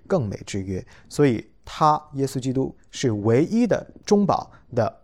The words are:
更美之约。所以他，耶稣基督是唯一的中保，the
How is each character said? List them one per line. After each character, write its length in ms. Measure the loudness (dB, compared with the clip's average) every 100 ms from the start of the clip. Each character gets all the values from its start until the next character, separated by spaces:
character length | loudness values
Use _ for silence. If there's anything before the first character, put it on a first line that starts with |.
| -4
更 220 | -2 -2
美 80 | -6 -8
之 140 | -8
约。 260 | -6 -8 -8 -20 -12
所 180 | 0 2
以 240 | 2 -6 _
他， 360 | -14 0 2 2 -2
耶 120 | -6
稣 140 | -4 -4
基 140 | -4
督 240 | -2 -4 -6 _
是 180 | -4 -2
唯 340 | 0 2 2
一 220 | 2 2 2
的 240 | 0 -4 -14
中 200 | 0 2
保， 280 | 4 0 -2 -18 -6
the 280 | -2 -2 -4